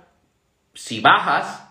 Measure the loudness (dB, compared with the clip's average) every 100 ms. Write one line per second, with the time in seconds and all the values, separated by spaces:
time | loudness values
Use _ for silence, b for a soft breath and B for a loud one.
0 | _ _ _ _ _ _ _ -20 -14 0
1 | 4 4 2 -2 -4 -14 -20